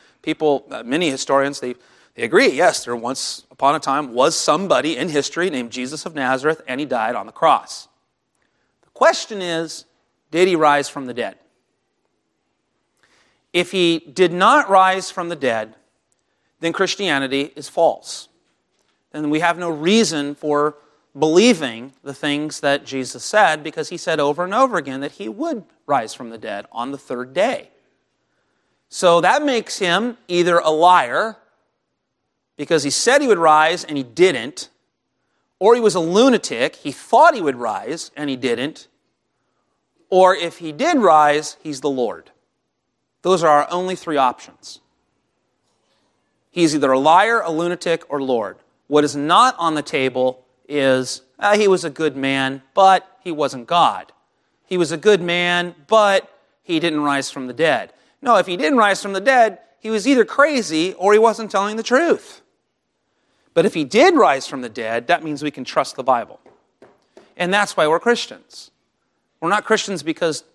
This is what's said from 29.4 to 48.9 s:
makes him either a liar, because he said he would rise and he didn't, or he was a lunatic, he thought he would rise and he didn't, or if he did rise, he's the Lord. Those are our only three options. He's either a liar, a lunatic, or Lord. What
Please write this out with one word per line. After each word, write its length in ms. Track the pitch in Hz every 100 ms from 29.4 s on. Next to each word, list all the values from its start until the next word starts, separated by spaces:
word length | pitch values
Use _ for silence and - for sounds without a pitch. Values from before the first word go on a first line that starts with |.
makes 340 | 294 233 - -
him 400 | 180 180 240 226 -
either 300 | 175 170 170
a 140 | 156
liar, 640 | 156 175 180 120 147 220 214 _ _ _ _ _ _ _ _ _ _ _ -
because 260 | 143 165
he 60 | 139
said 320 | - 240 285
he 60 | 277
would 100 | 185
rise 460 | 160 151 160 175
and 140 | - 147
he 60 |
didn't, 680 | 120 117 185 131 120 - - _ _ _ _ _ _ _ _ -
or 160 | 196 247
he 60 |
was 120 | 220
a 60 | 175
lunatic, 760 | 165 196 269 226 - 117 147 -
he 140 | 147
thought 440 | - - 226 339 262
he 60 |
would 140 | 151 123
rise 540 | 117 98 110 160 - 143
and 160 | 147
he 40 | 127
didn't, 520 | 123 117 143 156 - _ _ _ _ _ _ _ _ _ _ _ -
or 260 | 185 185 180
if 220 | 170 -
he 140 | 165
did 260 | 147 311 302
rise, 600 | 196 151 147 147 151 -
he's 200 | 156 135
the 80 | 147
Lord. 420 | 131 113 85 - _ _ _ _ _ _ _ _ _
Those 220 | 175 185
are 60 | 160
our 180 | 147 147
only 240 | 175 185 180
three 220 | 170 147
options. 640 | 127 - - _ - - _ _ _ _ _ _ _ _ _ _ _ _ _ _ _ _ _
He's 260 | 175 165 147
either 160 | 135
a 80 | 131
liar, 420 | 147 175 220 233
a 100 | 170
lunatic, 520 | 156 175 175 180 165 -
or 120 | 143
Lord. 360 | 135 120 98 95 _ _
What 180 | -